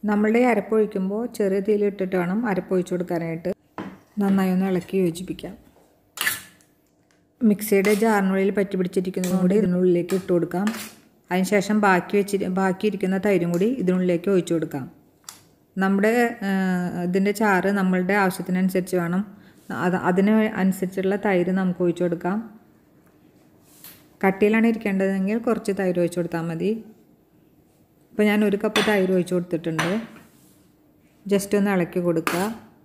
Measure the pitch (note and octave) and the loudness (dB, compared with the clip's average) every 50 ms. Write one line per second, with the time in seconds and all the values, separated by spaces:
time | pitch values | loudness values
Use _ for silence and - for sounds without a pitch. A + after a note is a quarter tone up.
0 | - G#3 G#3 G#3 G#3 G#3+ A3 A#3+ B3 B3 A#3 G#3 F#3+ - A3 A3 G#3+ G3+ G#3+ G3 | -2 0 0 2 2 4 4 4 4 4 4 2 0 0 2 2 2 0 0 -4
1 | F#3+ F#3+ G3+ G#3+ A#3+ A#3+ A#3 - G#3 G3 F#3+ G3+ F#3+ G#3 G#3+ G#3 G#3 G3+ G3 G3+ | -4 -2 -4 -4 -6 -8 -4 -2 0 0 0 0 0 0 0 2 2 -2 -2 -2
2 | F#3+ F#3 F#3+ F#3 F3 F3 F#3 A3 B3 A3+ F#3+ F#3 F3+ - G3 F#3 F3 - F#3 F3+ | -6 -2 -2 -2 0 0 -2 -2 -2 -2 -2 -4 -2 -2 -2 -2 -2 -2 -4 -4
3 | F3+ F3 F3+ E3+ E3+ E3 E3 E3 E3 F3 G3+ _ _ _ _ - - - - - | -4 -4 -4 -4 -4 -6 -8 -6 -6 -6 -6 _ _ _ _ -14 -14 -14 -14 -18
4 | _ _ _ G#3 G3+ G3 G3 F#3+ F#3+ F#3 F#3 F#3 F#3+ F#3+ F#3 F3+ E3+ - - G3 | _ _ _ -2 0 2 2 2 2 2 2 0 0 0 0 -2 -4 -2 -2 0
5 | F#3 E3+ D#3+ F3 F#3 - D#3+ - - E3+ G3+ - - - _ _ _ _ _ _ | 0 0 -2 -4 -8 -10 -10 -10 -10 -14 -16 -16 -20 -20 _ _ _ _ _ _
6 | _ _ _ - - - - - - - - _ _ _ _ _ _ _ _ _ | _ _ _ -4 -4 -4 -4 -6 -12 -20 -20 _ _ _ _ _ _ _ _ _
7 | _ _ _ _ _ _ _ _ B3+ G#3+ G3+ - - - G#3 G3 F#3+ G#3 G#3+ G3 | _ _ _ _ _ _ _ _ 2 2 2 2 0 2 2 2 4 4 2 2
8 | A3 A3+ A3 G3+ F#3+ F#3+ F#3+ F#3+ F#3+ G3+ G3 G#3 G3 F#3+ - F#3 F#3 F3+ - G3 | 2 2 2 2 2 2 2 2 2 0 2 0 -2 -2 0 -2 -2 0 0 -2
9 | F#3 F#3 F#3 F#3+ F#3 F3+ F#3 F3+ F3+ F3+ G3 G#3+ G#3 F3+ F3+ F3+ F#3 F#3 F3 F3 | -2 -2 -4 -4 -4 0 0 2 2 4 4 4 2 2 2 2 4 4 4 2
10 | F3 F3 F#3+ F#3+ F#3 - F3+ F3 E3 - - F3+ G3+ G#3+ A3+ - - - - - | 2 0 -2 -4 0 0 0 0 0 0 -2 -2 -2 -2 -4 -6 -12 -14 -18 -20
11 | _ _ _ _ _ _ F3+ F#3 F#3+ F#3 G#3 G3+ F#3 - G#3+ G#3+ G#3 G3 F#3 F3 | _ _ _ _ _ _ -2 -2 0 2 2 0 2 2 0 2 4 4 4 4
12 | F3 - - G3+ G3 G3 - F#3+ F#3+ F#3 F#3 F#3+ F#3+ F#3+ F3+ F#3 - G#3+ G3 G3 | 2 0 0 0 0 0 -2 -2 -2 -2 -2 0 0 0 0 0 -2 -2 -2 -2
13 | - F#3 F#3+ F#3+ F#3 G#3 G3+ F3 E3+ E3+ F3 F3 F#3+ A3+ C4 B3+ F#3 F3+ F3+ F#3 | -2 -2 -2 0 0 2 2 2 2 2 0 2 2 0 0 0 0 0 2 2
14 | F#3 F3+ F3 E3 F3 G3+ G3 F3+ E3+ - E3+ E3 D#3+ D#3 - C#3+ B2+ G#2+ - _ | 2 2 0 0 0 2 0 0 2 0 -2 -2 -2 -4 -6 -8 -8 -10 -14 _
15 | _ _ _ _ _ - - - _ _ _ _ _ _ _ F#3 F#3+ F#3+ G3 G3 | _ _ _ _ _ -20 -20 -20 _ _ _ _ _ _ _ -2 0 2 2 2
16 | G3 A3 A3+ B3 A#3+ A#3 A#3 - G3 G3 F#3+ F#3+ F#3+ F#3 F#3 F3+ F3+ F3 - F3+ | 2 2 2 2 2 0 -2 -4 -4 -2 -2 0 0 0 -2 -2 -2 -4 -4 -4
17 | F3 F3 F3+ G3 G3 G3+ G3+ G3+ A3+ G#3 G3 F3+ F3+ G3 G3+ G3+ F#3+ F#3 F#3 F3+ | -4 -2 0 0 0 0 0 2 2 2 2 2 2 2 0 2 2 2 2 0
18 | F#3 F3+ G3 G#3 G3 F#3 F3+ - F3+ - F3+ F#3 F#3+ F#3 F#3 F#3 F3+ F#3 - F3+ | 0 0 2 2 2 0 0 -4 -6 -4 -2 0 0 0 0 -2 -4 -2 -2 -2
19 | E3+ E3+ F3 F#3 G#3 - - - - - - - - - - A#2 C#3+ F3+ F3 - | -2 0 -2 -4 -4 -6 -12 -20 -20 -20 -20 -20 -14 -10 -8 -4 -2 -2 -2 0
20 | - E3+ F#3 F#3 G3 G#3 A3 A3 G#3+ G#3+ - - F#3 F#3+ F3+ - F#3+ F#3 F#3 G3 | 0 0 2 2 2 4 4 2 2 0 0 0 0 0 0 0 -4 -6 -4 -4
21 | F#3 F#3+ G3+ G3+ G3+ G#3+ F#3+ F3+ F3 F3+ F#3 F#3+ F#3+ F#3 F3 - F3+ F3 E3+ - | -2 -2 -2 -2 0 0 2 2 2 0 0 0 0 -2 -2 0 -2 -2 0 0
22 | F3+ F3 E3 E3 - F3+ G3 A3 A3+ - - - _ _ _ _ _ _ _ _ | -2 -2 -2 -2 -4 -4 -4 -4 -6 -8 -16 -20 _ _ _ _ _ _ _ _
23 | _ _ _ _ _ _ _ _ _ _ _ _ _ _ - - - - - - | _ _ _ _ _ _ _ _ _ _ _ _ _ _ -20 -20 -20 -20 -20 -20
24 | - _ _ _ - F#3+ F#3+ F#3+ G#3+ G#3 A3 A3+ A3 A#3 A3+ A3 - G#3 G3 F#3+ | -20 _ _ _ 0 0 2 4 2 4 4 4 4 2 2 0 -2 -2 0 0
25 | F#3+ F#3+ F#3+ F#3+ F#3+ G3 G#3+ A#3 A3+ B3 A3 A3 A3+ - G3 F#3+ G3 F#3 F3+ F3+ | 0 0 0 -2 -2 -2 -2 -2 0 -2 -2 -2 -2 -4 -4 0 0 0 2 2
26 | F3 E3 E3+ F3+ E3+ E3+ - E3 E3 E3+ E3 E3 F3 G3 A3 A3+ - - - - | 0 0 0 -2 -4 -4 -4 -6 -4 -4 -4 -4 -2 -2 -2 -4 -8 -16 -20 -20
27 | _ _ _ _ _ _ _ _ _ _ _ _ _ _ _ _ _ _ _ _ | _ _ _ _ _ _ _ _ _ _ _ _ _ _ _ _ _ _ _ _
28 | _ _ - - G#3 G#3 G#3 G#3 G#3+ G#3 G3+ G#3 A3 G#3+ G#3+ G#3+ G3 G#3+ G#3+ G3+ | _ _ -2 0 2 2 4 2 2 2 0 0 -2 -2 0 0 2 2 2 2
29 | F#3 F#3 F#3+ F#3 F3 F3 F#3 F3+ F3 F3 - D#3 E3+ E3+ E3 D#3+ D#3+ E3+ F#3+ A3+ | 2 2 2 0 0 0 -2 -2 -2 -2 -6 -4 -4 -4 -2 -2 -2 -2 -2 -4
30 | A3+ - - - - - _ _ _ _ _ _ _ _ _ _ _ _ _ _ | -6 -10 -18 -20 -20 -20 _ _ _ _ _ _ _ _ _ _ _ _ _ _
31 | _ _ _ _ _ G3 G3+ G3 G3 G3+ - G3+ G3 G#3 G3 F#3 F3 F3 - F3+ | _ _ _ _ _ 0 0 0 0 0 0 0 2 2 2 0 0 0 -2 -2
32 | F3 F3 E3+ E3 E3 - - E3+ F#3+ A3 A3+ - - - - _ | 0 0 0 0 -2 -2 -2 -2 -2 -4 -6 -10 -16 -20 -20 _